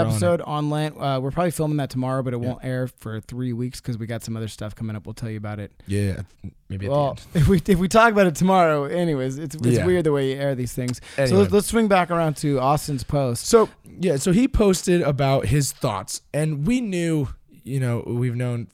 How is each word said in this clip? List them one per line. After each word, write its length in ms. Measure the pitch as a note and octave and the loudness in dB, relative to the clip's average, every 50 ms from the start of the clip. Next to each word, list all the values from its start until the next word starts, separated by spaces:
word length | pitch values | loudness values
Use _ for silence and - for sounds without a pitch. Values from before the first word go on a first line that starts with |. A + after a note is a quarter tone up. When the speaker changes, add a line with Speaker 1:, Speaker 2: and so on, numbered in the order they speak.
Speaker 1:
on 60 | E3 | 2
it. 40 | - | 2
Speaker 2:
episode 300 | - G#3 F#3 F3 F3 E3+ - | 2 2 2 2 2 0 -2
on 260 | - D3+ D3+ D3+ D3 | -4 -4 -4 -2 -2
Lent. 300 | D3+ D3+ D3+ D3+ D3 - | -2 -2 -2 -4 -4 -4
Uh, 180 | - C#3 C3+ C3 C3 | -4 -2 -2 -2 -2
we're 80 | C#3 | -4
probably 200 | C3 E3 F3+ F3 | -2 -2 -2 -2
filming 280 | - - D#3 D3+ D3+ D3 | -2 -2 -2 -2 -2 -2
that 100 | C#3 B2+ | -2 -4
tomorrow, 340 | - B2+ B2+ B2+ C3 C3+ B2 | -4 -4 -2 -2 -2 -2 -2
but 120 | C3 B2 | -2 -4
it 80 | A#2+ A#2+ | -4 -4
Speaker 1:
Yeah. 60 | B2+ | -4
Speaker 2:
won't 140 | B2 - - | -6 -6 -6
air 240 | C3 B2+ B2+ B2+ A#2+ | -6 -4 -4 -4 -6
for 340 | - _ - A2+ A2 A2 - | -8 _ -12 -10 -10 -10 -10
three 320 | - B2 B2 B2+ B2+ A#2 | -10 -8 -6 -6 -4 -4
weeks 260 | A2+ B2 B2 B2 - | -4 -6 -6 -8 -10
'cause 160 | - - A#2+ | -10 -8 -8
we 80 | G#2 A2+ | -6 -6
got 160 | A2 A#2+ A2 - | -6 -8 -8 -8
some 140 | - A2+ | -8 -8
other 120 | A2+ A2+ G#2 | -6 -6 -8
stuff 260 | - - G#2+ G#2+ G2+ | -8 -10 -10 -10 -10
coming 200 | - A2+ A2 G#2+ | -8 -8 -8 -8
up. 100 | G#2+ - | -8 -10
We'll 80 | - G#2+ | -12 -12
tell 160 | - - A2+ | -10 -10 -8
you 80 | A2 G#2+ | -8 -8
about 200 | G#2 G#2 G#2 G#2 | -8 -8 -10 -10
it. 140 | G2+ - _ - - | -10 -12 _ -16 -8
Speaker 1:
Yeah, 380 | - G2 G2+ G2+ G2 F2+ - F2+ - _ _ - F#2+ - _ _ - | -4 -2 -2 0 -2 -2 -4 -8 -14 _ _ -16 -16 -16 _ _ -12
maybe 160 | G2+ F#2+ G2+ | -10 -8 -4
at 80 | A2+ C#3 | -2 0
Speaker 2:
Well, 220 | D3 C#3+ C3+ - | 0 0 -2 -4
Speaker 1:
the 80 | - - | -6 -10
end. 40 | - | -4
Speaker 2:
<laughs> 40 | - F3+ C#3+ | 0 2 4
if 60 | F3 | 4
we, 140 | G3 E3 - - G3 | 4 4 4 2 2
if 60 | E3 | 2
we 100 | F#3 F3+ | 2 2
talk 240 | - A3+ A3+ A#3 G#3+ | 4 6 6 6 6
about 140 | G#3 G3 | 6 4
it 80 | F3+ D3+ | 4 4
tomorrow, 500 | - F3 F#3 F#3+ F#3 F3 D#3+ D3+ D3 C#3+ | 2 2 4 6 6 6 4 4 2 0
anyways, 540 | C#3+ E3 F3 F3 E3+ D3+ C3 B2+ C3 C3+ C#3 | -2 -2 0 0 0 0 0 -2 -4 -4 -6
it's, 160 | E3 C#3+ D#3 | -8 -10 -6
it's 100 | D#3 A#2 | -2 0
Speaker 1:
Yeah. 220 | A#2+ B2 A2 - | 2 2 4 4
Speaker 2:
weird 180 | F3+ F3+ F3+ D#3+ | 2 2 2 2
the 80 | D#3 D3 | 2 2
way 180 | C#3 C3+ C3+ C3 | 2 0 0 -2
you 40 | C#3 | -2
air 160 | C#3 C#3 C#3 | -2 -2 -2
these 200 | B2 B2 B2 - | -2 -4 -6 -6
things. 260 | C3+ B2 B2 A#2+ - - - - | -6 -4 -4 -6 -8 -10 -8 -2
So 60 | - A2 | 0 2
Speaker 1:
Anyway. 160 | G#2 F#3 G3 | 4 6 4
Speaker 2:
let's, 140 | G3+ F#3+ F#3 | 4 6 4
let's 140 | G#3 G3 - | 2 2 2
swing 200 | G#3+ A#3 A3+ G#3 | 2 2 4 4
back 220 | G3+ F#3 F3 E3+ | 4 2 2 2
around 260 | F3 E3+ E3 D#3 C#3+ - | 0 0 0 0 -2 -2
to 220 | - D3 C#3+ B2+ | -2 0 0 2
Austin's 420 | B2+ C3+ D3+ D3 - - D3 B2+ A#2 | 2 2 2 0 0 -4 -6 -6 -6
post. 440 | - - C#3 C#3 B2 A#2 - - | -4 -2 -2 0 0 -2 -4 0
Speaker 1:
So, 240 | - A#3 A3+ G#3+ - - _ - - - - | 4 4 6 4 4 -2 _ -20 -18 -8 -4
yeah, 180 | F3 F#3+ D3 | -2 0 0
so 140 | C3+ - F#3+ | 0 2 2
he 160 | E3+ G#3+ B3+ | 2 4 4
posted 540 | B3+ - - G#3+ G3 F#3 - - F3+ F3 F3 | 4 4 4 4 4 4 2 2 2 2 2
about 460 | D#3+ C3+ C#3+ B2+ C#3+ C3+ C3+ C#3 - | 2 2 0 2 2 2 2 2 2
his 260 | G2+ B2 D3 C#3 - - | 2 0 0 0 -2 -4
thoughts, 480 | - - B2 G#2 F#2 F#2+ - - - _ _ - | -4 -4 -4 -4 -4 -6 -8 -10 -12 _ _ -4
and 320 | C#3+ D#3 D#3 D#3 C#3 D3 | -2 -2 -2 -2 -2 0
we 160 | F#3+ B3 C4 A#3+ | 0 0 0 0
knew, 460 | G#3 F#3 F3 E3+ E3 D#3+ D3+ C3+ A2 - - _ _ - - - | -2 -2 -2 -2 0 0 0 -2 -4 -6 -12 _ _ -20 -18 -10
you 160 | - C3 C3+ | -6 -4 -2
know, 240 | C3 B2 A#2 A2+ - | -2 0 -2 -2 -4
we've 300 | - A#2 A#2+ B2 B2+ A#2 | -4 -4 -2 -2 -2 -2
known 300 | A#2+ B2 B2 A#2+ A#2 A#2 - | -4 -4 -4 -4 -6 -8 -10